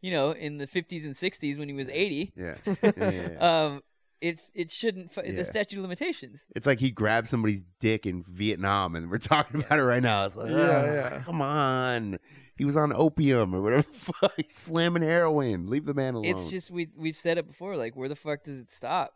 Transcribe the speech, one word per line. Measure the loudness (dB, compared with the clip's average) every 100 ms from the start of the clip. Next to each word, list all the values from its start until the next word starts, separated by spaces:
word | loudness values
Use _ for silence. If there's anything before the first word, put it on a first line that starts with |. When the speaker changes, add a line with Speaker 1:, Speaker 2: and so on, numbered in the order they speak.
Speaker 1:
you | -4
know, | 0 0
in | 0 -6 -8
the | -6
fifties | -4 -6 -8 -10
and | -6
sixties | -6 -4 -4 -6
when | -6
he |
was | -8 -4
eighty, | 0 0 0 -6 -6
Speaker 2:
Yeah. | -8 -6
<laughs> | -4
Yeah, | 2 2 4
yeah, | 0 -2 -4 0
yeah. | 4 4
Speaker 1:
um, | 2 -2 -12 _ _ _
it, | -4 -4 -8
it | -8 -6
shouldn't. | -2 -2 -2 -6
Fu- | -10
Speaker 2:
Yeah. | -6
Speaker 1:
The | -4 -2
statute | -2 -2 -4
of |
limitations. | -6 -4 -4 -6 -10 -18 -12
Speaker 2:
It's | -2 2
like | 2
he | 2
grabbed | 2 2 2 2
somebody's | 2 2 0 -4 _
dick | 0 2
in | 0 -6
Vietnam, | -8 -4 -2 0 2 2 0 -4
and | -4
we're | -4
talking | 2 2 2 -4
Speaker 1:
Yeah. | 0
Speaker 2:
about | 2
it |
right | 4 4
now. | 4 2 0
It's | -4
like, | -2
Speaker 3:
Yeah, | 2
Speaker 2:
"Ugh, | 4 4 2 0 -2
Speaker 3:
yeah. | -6
Speaker 2:
come | -6 -2
on. | 0 2 2 2 0 0 -2 -6 -12 -20 -16 -2
He | 0
was | 2
on | 2
opium | 4 4 4 4 4 4
or | 2
whatever | 4 4
<laughs> | 2
the | -2
fuck. | -10 0 0 0
He's | -6
slamming | -8 -2 2 2 2
heroin. | 4 4 4 2 2 0 -2
Leave | -2 -2
the |
man | -2 -2 -2
alone." | -2
Speaker 1:
It's | -2 -4
just | -6 -8
we, | -6 -8
we've | -6 -6 -4
said | -2 -2
it | -4
before. | -10 -8 -6
Like, | -6 -6
where | -8
the | -8
fuck | -6 -6
does | -8 -14
it | -14
stop? | -12 -4 -2 -4